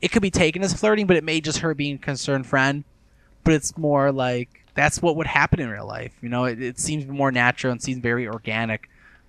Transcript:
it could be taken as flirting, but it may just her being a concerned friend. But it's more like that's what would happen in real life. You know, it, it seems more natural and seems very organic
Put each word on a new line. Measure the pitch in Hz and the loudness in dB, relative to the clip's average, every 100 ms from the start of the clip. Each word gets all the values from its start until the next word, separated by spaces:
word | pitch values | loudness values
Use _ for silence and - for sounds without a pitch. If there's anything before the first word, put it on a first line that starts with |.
it | 180 | -2
could | 226 | 0
be | 196 | 2
taken | 180 165 170 | 2 2 2
as | 190 | -2
flirting, | 175 214 214 196 | 0 2 2 4
but | 175 | 2
it | 156 | 2
may | 156 | -2
just | 151 - | -2 -2
her | 165 | -2
being | 143 143 139 | -2 -4 -4
a | |
concerned | - 135 - 139 127 | -6 -6 -2 -2 0
friend. | 135 135 143 - _ _ _ _ _ | 0 2 0 -6 _ _ _ _ _
But | - | 2
it's | 156 - - | 2 0 -4
more | 151 143 139 | 0 2 2
like | 135 127 123 123 _ _ - | 2 0 -2 -6 _ _ 0
that's | 147 - | 0 2
what | 170 156 | 0 0
would | 156 | 2
happen | 143 151 - | 2 4 2
in | 123 | -2
real | 104 104 | -8 -10
life. | 113 117 - | -10 -12 -12
You | 120 | -6
know, | 123 127 | -2 -2
it, | 113 | -2
it | 127 127 | -6 -4
seems | - 151 135 | -4 -4 -4
more | 139 135 | -2 0
natural | 123 123 - 131 | 2 2 2 -2
and | 120 | -2
seems | - 127 | -4 -4
very | 120 120 117 | -2 -2 -2
organic | 110 113 110 113 110 - _ - - | -6 -6 -4 -2 -4 -8 _ -20 -20